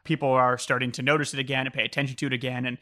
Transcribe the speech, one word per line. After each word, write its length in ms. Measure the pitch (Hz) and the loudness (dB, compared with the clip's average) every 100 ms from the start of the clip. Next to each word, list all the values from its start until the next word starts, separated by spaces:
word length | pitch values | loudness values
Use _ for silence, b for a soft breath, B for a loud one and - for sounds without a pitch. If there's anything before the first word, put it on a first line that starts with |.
people 240 | - 156 139 | -4 0 2
are 300 | 131 127 123 | 4 4 2
starting 340 | - 127 127 | 0 0 0
to 100 | 117 | -2
notice 300 | 127 151 143 | 2 2 2
it 80 | 135 | -4
again 260 | 131 135 131 | -4 -2 -2
and 60 | |
pay 120 | 135 | -2
attention 320 | 117 - 139 127 | -4 -2 -4 -2
to 100 | 143 | -4
it 80 | |
again. 320 | 127 127 123 127 | -2 -4 -4 -6
And 100 | 123 | -6